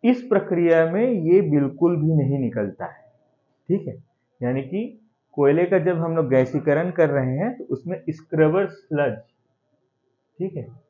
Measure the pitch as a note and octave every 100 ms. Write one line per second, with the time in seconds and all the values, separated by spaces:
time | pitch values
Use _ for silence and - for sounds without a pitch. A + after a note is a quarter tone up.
0 | A#3 B3 - G3+ - F3 E3+ E3 E3 F3+
1 | B3 A3+ D#3+ F#3 E3 D3 C#3 - F3 E3+
2 | D3+ D#3+ C3 C#3 A#2+ A2 G2+ F#2 F2 -
3 | _ _ _ _ _ _ _ F#3 D#3+ G#2
4 | - _ _ _ B2 C3 C3 F#3 B3+ -
5 | _ _ _ - C#3 D3+ F3 F#3+ E3 E3+
6 | E3 E3 C#3 C3 B2+ D3+ D#3 C#3+ F3 F3
7 | D#3+ C#3 C3 C3 G#3+ B3 - - E3+ F#3
8 | - D#3+ - D#3 D#3 F3 G3 - _ D3+
9 | C#3+ G#2+ - _ _ _ _ _ _ _
10 | _ _ _ _ F#3 D#3 A2 - _